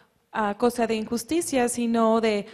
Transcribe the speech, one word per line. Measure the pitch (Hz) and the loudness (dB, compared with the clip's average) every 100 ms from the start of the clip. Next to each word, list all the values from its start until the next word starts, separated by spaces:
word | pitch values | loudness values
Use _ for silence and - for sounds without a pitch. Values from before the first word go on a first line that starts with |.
| _ _ _ | _ _ _
ah, | 220 208 | -4 -4
cosa | 208 240 240 226 | 0 0 0 -2
de | |
injusticia, | 226 220 233 - 320 339 269 240 | -2 -4 -6 -2 -2 0 0 0
sino | 240 233 233 220 226 | 0 0 2 4 4
de | 220 208 202 | 2 -2 -4